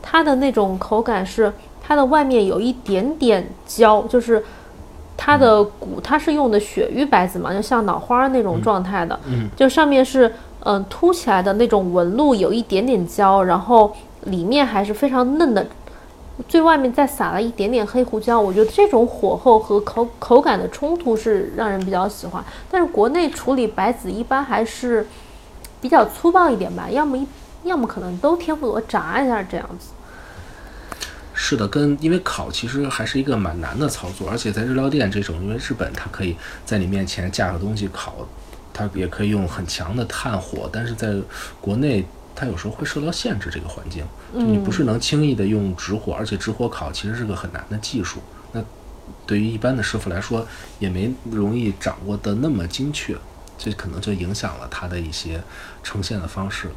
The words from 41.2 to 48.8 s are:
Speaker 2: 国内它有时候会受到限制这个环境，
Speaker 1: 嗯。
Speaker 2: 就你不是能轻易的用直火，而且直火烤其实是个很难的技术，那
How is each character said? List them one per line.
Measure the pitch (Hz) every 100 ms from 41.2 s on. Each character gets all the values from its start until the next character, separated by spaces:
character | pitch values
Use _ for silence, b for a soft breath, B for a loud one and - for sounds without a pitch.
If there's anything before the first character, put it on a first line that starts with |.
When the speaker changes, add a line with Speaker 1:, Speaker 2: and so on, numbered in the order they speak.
| 95 B B B
Speaker 2:
国 | 101 107
内 | 147 107 90 - -
它 | - 131
有 | 92
时 | 104
候 |
会 | 110 147
受 | 151
到 | 151
限 | 175 240 120
制 | -
这 | -
个 | 82
环 | - -
境， | - 76 - B
Speaker 1:
嗯。 | 247
Speaker 2:
就 | 226
你 | 208
不 | 190
是 | 185
能 | 131 117
轻 | - 151
易 | 151
的 | 113
用 | 98 107 98 87
直 | -
火， | 104 104
而 | -
且 | 107 101
直 | -
火 | 110 117
烤 | - 85
其 | - 101
实 |
是 | 117 107
个 | 90
很 | 92
难 | 65 -
的 | 107
技 | - 123
术， | 90 - - B B
那 | 113 - -